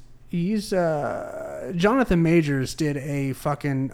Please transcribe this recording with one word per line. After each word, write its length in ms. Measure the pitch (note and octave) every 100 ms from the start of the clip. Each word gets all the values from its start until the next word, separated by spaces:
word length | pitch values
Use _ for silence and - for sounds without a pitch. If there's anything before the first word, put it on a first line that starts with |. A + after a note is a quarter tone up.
| - - -
he's, 440 | F3 F3+ G#3+ -
uh, 1040 | F#3 E3+ D3+ B2+ - - - - - B2+ E3+
Jonathan 460 | G3+ C4+ B3 F3
Majors 540 | E3 E3+ D3 C#3 B2+ -
did 200 | D3+ C#3
a 360 | D3 C#3+ C3+
fucking 560 | B2 D3+ C#3+ D3 C3+ C3+